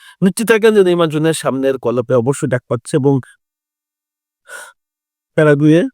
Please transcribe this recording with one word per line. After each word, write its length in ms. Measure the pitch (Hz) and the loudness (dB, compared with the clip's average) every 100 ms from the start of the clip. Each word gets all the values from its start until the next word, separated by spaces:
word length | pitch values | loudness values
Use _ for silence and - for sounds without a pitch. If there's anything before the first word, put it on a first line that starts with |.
| - - | -20 -4
নিশ্চিত 260 | 190 - 220 | -2 0 0
থাকেন 260 | 220 220 | 2 2
যে 100 | 214 | 4
নেইমার 240 | 185 175 165 | 2 2 0
জুনিয়র 260 | 151 156 | 0 -2
সামনের 440 | 151 143 127 135 131 | -2 -4 -2 -2 -2
কলাপে 360 | 120 120 117 | -4 -4 0
অবশ্যই 340 | 127 117 139 139 | 0 0 -2 -4
ডাক 140 | - - | -6 -4
পাচ্ছে 280 | 120 - 160 | -8 -4 -2
এবং 240 | 135 139 - _ _ _ _ _ _ _ _ _ _ _ _ - - _ _ _ _ _ _ | 0 0 -4 _ _ _ _ _ _ _ _ _ _ _ _ -20 -20 _ _ _ _ _ _
প্যারাগুয়ে 540 | - 151 147 151 160 262 | 0 2 4 4 2 0